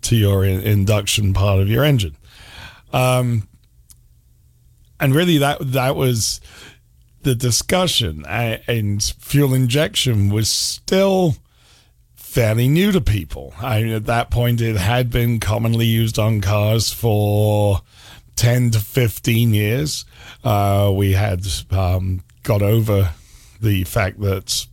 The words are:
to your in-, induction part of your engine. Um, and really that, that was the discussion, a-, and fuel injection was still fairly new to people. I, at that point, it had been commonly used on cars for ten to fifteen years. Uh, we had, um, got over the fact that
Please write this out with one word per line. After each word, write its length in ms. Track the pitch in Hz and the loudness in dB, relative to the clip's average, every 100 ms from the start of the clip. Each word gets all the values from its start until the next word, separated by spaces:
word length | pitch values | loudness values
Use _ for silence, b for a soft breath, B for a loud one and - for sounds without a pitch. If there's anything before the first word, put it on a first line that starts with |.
to 140 | - 117 | 0 2
your 280 | 101 98 | 2 2
in-, 160 | 95 95 | 0 0
induction 720 | 101 104 98 107 101 - 101 | 0 0 2 0 -2 -2 0
part 280 | 95 101 95 | 0 2 2
of 80 | 98 | 0
your 160 | 113 | 2
engine. 320 | 147 139 92 73 B B B B B B B | 2 2 -2 -10 B B B B B B B
Um, 560 | 127 127 127 123 117 98 - _ _ _ - _ _ _ _ _ _ _ _ _ _ | -2 2 2 0 -2 -4 -14 _ _ _ -20 _ _ _ _ _ _ _ _ _ _
and 140 | 143 | 0
really 240 | 135 175 156 | 2 4 2
that, 200 | 139 143 139 | 2 -2 -2
that 240 | 131 127 139 | -2 0 0
was 440 | 131 120 - - B B B B _ _ _ _ | 0 0 -2 -6 B B B B _ _ _ _
the 140 | 143 120 | -2 -2
discussion, 880 | 123 110 - 180 185 - 101 76 73 | 0 -2 0 0 0 0 -2 -6 -8
a-, 320 | 98 117 113 - | -4 -4 -4 -4
and 360 | 120 104 101 - - | -2 -2 -2 -4 -8
fuel 360 | - 139 143 | -2 2 2
injection 760 | 131 127 131 156 - 131 110 101 | 2 2 0 0 -2 0 2 2
was 200 | 104 107 | 2 0
still 840 | - - - - 190 196 190 175 - _ b b b b b _ _ | -2 -4 -8 -2 2 2 4 2 0 _ b b b b b _ _
fairly 520 | - - 113 110 123 | -6 0 2 2 2
new 240 | 156 202 | 2 2
to 80 | 190 | 2
people. 540 | 123 104 76 - 67 80 | 2 -2 -4 -12 -14 -12
I, 240 | 123 110 | -4 -2
at 220 | 113 110 113 | -2 -4 -2
that 240 | 117 117 | -2 0
point, 300 | 117 120 120 | 0 0 0
it 160 | 113 107 | 0 0
had 340 | 90 120 123 | 0 0 0
been 300 | 123 120 117 | 0 0 0
commonly 460 | - 110 113 113 117 | -2 -2 0 2 2
used 320 | 113 113 113 | 2 0 0
on 220 | 110 110 | 0 0
cars 520 | 95 104 104 113 107 | 0 0 2 0 -2
for 880 | - 117 104 104 104 107 104 104 95 - B B B B - | -2 0 0 2 2 2 2 2 0 -4 B B B B -2
ten 340 | 120 123 120 | 0 2 2
to 80 | 113 | 0
fifteen 760 | 104 - 120 - - 113 117 | -2 0 -2 -2 -2 2 2
years. 500 | 104 104 120 151 - - B B B | 2 0 -2 -4 -8 -12 B B B
Uh, 480 | 123 104 101 98 101 | -2 0 2 2 2
we 180 | 98 101 | 2 2
had, 340 | 95 104 92 95 - - | 2 0 -4 -6 -8 -4
um, 520 | 92 92 92 92 92 - - | -2 0 -2 -2 -6 -8 -18
got 180 | - 107 | -2 0
over 540 | 101 113 110 101 95 B B B B B | 2 2 2 0 0 B B B B B
the 200 | 110 98 | -2 -2
fact 360 | 92 - 95 98 | -2 -2 -4 -4
that 460 | 101 95 - - - | -4 -4 -4 -8 -8